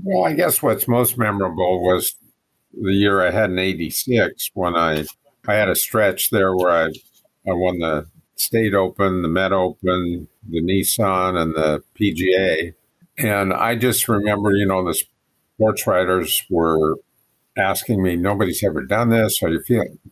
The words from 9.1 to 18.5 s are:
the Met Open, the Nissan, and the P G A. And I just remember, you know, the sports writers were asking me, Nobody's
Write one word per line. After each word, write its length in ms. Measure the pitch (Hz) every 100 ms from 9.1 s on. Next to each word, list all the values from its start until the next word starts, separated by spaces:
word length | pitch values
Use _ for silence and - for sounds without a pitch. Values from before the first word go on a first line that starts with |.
| 92
the 60 | 80
Met 240 | 90 95
Open, 720 | 95 92 - 92 90 87 85 78 _ 76
the 100 | 82
Nissan, 800 | 87 98 - - 98 92 92 90
and 140 | 82
the 300 | 78 78 73 _
P 180 | - 104
G 220 | 82 95 92
A. 360 | 92 78 85 - _ _ _ -
And 360 | 110 101 95
I 240 | 87 110 117
just 320 | 123 113 -
remember, 420 | 101 104 104 104
you 160 | 101 95
know, 180 | 95
the 160 | 90 76 - _ _ _ _
sports 320 | - 110 98 -
writers 560 | 92 92 92 80 - -
were 460 | 87 82 80 78 104 _ _ _ _ _ -
asking 460 | 98 98 - 101
me, 140 | 92 87
Nobody's 480 | 95 104 95